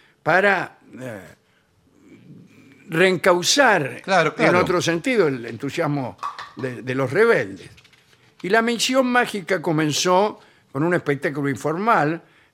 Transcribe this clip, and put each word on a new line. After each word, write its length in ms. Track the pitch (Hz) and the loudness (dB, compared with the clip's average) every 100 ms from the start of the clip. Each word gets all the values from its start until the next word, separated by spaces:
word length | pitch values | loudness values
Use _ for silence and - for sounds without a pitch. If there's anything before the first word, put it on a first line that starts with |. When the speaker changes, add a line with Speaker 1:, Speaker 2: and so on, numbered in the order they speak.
| _ _ | _ _
Speaker 1:
para, 560 | 151 175 202 185 135 - _ - | 0 2 4 0 -4 -14 _ -16
eh, 200 | 127 104 85 - _ _ _ _ _ _ _ - - - - _ - _ - | -14 -14 -16 -20 _ _ _ _ _ _ _ -20 -20 -20 -20 _ -20 _ -6
reencauzar, 1120 | 160 185 180 196 180 170 285 262 190 131 120 | 2 2 4 4 4 2 4 4 4 0 -8
Speaker 2:
Claro, 280 | - 185 156 | -2 2 2
Speaker 1:
en 40 | - | 2
Speaker 2:
claro. 240 | 160 180 | 2 4
Speaker 1:
otro 220 | 175 180 | 2 0
sentido, 460 | 156 170 269 240 160 | 0 -2 0 2 2
el 180 | 131 117 | 0 -8
entusiasmo 720 | 113 139 170 156 143 120 - - - - - | -10 -8 -4 -2 -2 -4 -8 -12 -12 -16 -10
de, 240 | 127 113 | -10 -8
de 140 | 123 131 | -6 -4
los 160 | 131 | -2
rebeldes. 580 | 160 233 185 101 - - - - _ _ _ _ _ | 2 2 2 -2 -10 -20 -20 -20 _ _ _ _ _
Y 80 | - | 0
la 120 | 226 | 0
misión 460 | 226 233 - 262 247 | 2 -2 0 0 2
mágica 540 | 247 233 208 165 185 | 0 -2 -4 -4 -4
comenzó 760 | 175 156 156 135 185 180 208 - _ _ _ | -2 -2 0 -2 2 2 2 -4 _ _ _
con 120 | 135 | -4
un 100 | 165 | -2
espectáculo 560 | 170 - 139 175 143 139 | -2 -2 -4 -4 -4 -4
informal 720 | 127 147 165 220 196 151 165 - _ _ | -4 -4 -2 0 2 0 -2 -10 _ _